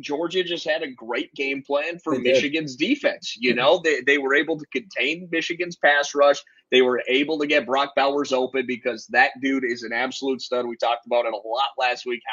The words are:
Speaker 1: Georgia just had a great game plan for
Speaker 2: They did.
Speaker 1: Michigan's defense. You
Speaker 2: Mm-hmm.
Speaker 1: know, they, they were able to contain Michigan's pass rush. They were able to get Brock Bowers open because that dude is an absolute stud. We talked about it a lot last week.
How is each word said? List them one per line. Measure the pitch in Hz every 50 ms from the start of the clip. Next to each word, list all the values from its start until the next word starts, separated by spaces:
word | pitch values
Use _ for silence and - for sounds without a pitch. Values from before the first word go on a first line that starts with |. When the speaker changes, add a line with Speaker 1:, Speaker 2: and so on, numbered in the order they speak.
Speaker 1:
Georgia | 135 - 147 143 170 170 165 185 180
just | 170 175 160 -
had | 160 151 160 160
a | 143
great | 127 117 113 113 120 123 160 - -
game | 139 139 139 139 139
plan | 135 - 139 143 151 165 175 175
for | - 160 143
Speaker 2:
They | 127 123
did. | 123 131
Speaker 1:
Michigan's | 131 151 143 147 160 156 143 127
defense. | 123 156 202 285 - - - - - - - - 110
You | 117 123
Speaker 2:
Mm-hmm. | 117 120
Speaker 1:
know, | 123 143 170 185 170
they, | 160 147 127
they | 127 139 143
were | 147 135 135 139
able | 147 156 151 160 151
to | 147 - -
contain | 131 113 98 - 156 127 139 160 175 185 170
Michigan's | 165 165 156 - 170 165 175 175 170
pass | - - 151 147 143 143 - -
rush. | 143 143 143 143 - - _ _ _ _ -
They | 127 127
were | 131 127 123 117 -
able | - 127 135 147 143 160 151
to | 147
get | 147 151 147 123
Brock | 110 127 135 135 139 -
Bowers | 139 135 139 143 147 143 127 135
open | 127 131 127 - 135 127
because | 120 127 117 - 123 117 110 - -
that | 113 120 131 143 - 127 131
dude | 135 135 135 127
is | 120 117 117 117
an | 110 120
absolute | 117 127 131 127 - 139 139 135 120
stud. | - - 127 123 120
We | 120 117
talked | - - 117 117 120 -
about | 117 120 120 117
it | 117 110
a |
lot | 104 101 113 113 123 135 135 - -
last | 131 123 123 123 -
week. | 123 123 117 - -